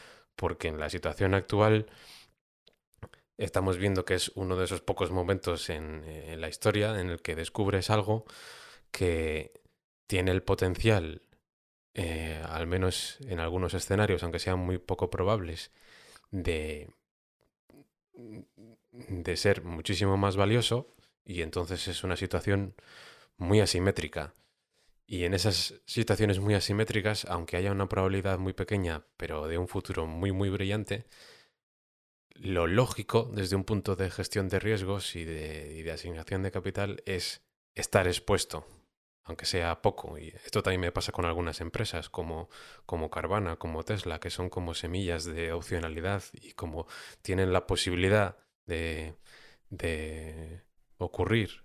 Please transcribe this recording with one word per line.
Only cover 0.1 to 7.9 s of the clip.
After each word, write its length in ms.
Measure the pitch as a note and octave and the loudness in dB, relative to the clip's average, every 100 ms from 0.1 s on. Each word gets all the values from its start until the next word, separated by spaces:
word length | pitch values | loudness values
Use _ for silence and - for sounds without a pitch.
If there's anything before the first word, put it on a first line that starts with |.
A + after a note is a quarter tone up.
| - _ | -20 _
Porque 320 | - F2 E2 E2+ | -4 -2 -2 -4
en 120 | D#2 | -2
la 100 | D2+ | -4
situación 440 | F2 E2 - F#2+ | -2 -4 2 4
actual 520 | G2 - G2+ G#2+ A2 G#2+ - - - - _ _ _ _ _ _ _ - - _ - | 4 4 4 6 6 2 -10 -20 -20 -20 _ _ _ _ _ _ _ -20 -20 _ -6
estamos 400 | G2+ G2 F#2+ F2+ | -2 0 2 2
viendo 280 | G2 F#2 | 2 2
que 100 | F2 | 2
es 180 | F#2 - | 0 0
uno 220 | - F#2 F#2 | -2 -2 0
de 80 | |
esos 160 | F2 F#2 | 0 -2
pocos 320 | - F#2+ F2 | -2 0 0
momentos 560 | F#2 F2 F#2+ - E2 - | 0 2 0 0 -2 -2
en, 340 | D#2 D#2 D#2 | -6 -6 -10
en 360 | D#2+ D#2 D#2+ D#2+ | -10 -12 -10 -8
la 80 | D#2+ | -8
historia 500 | - G#2+ G#2 G#2 G#2+ | 0 2 4 2 0
en 120 | F2+ | -2
el 100 | E2+ | -4
que 160 | - D#2+ | -4 -4
descubres 540 | E2 - G2 G2 F#2 | -4 0 2 2 4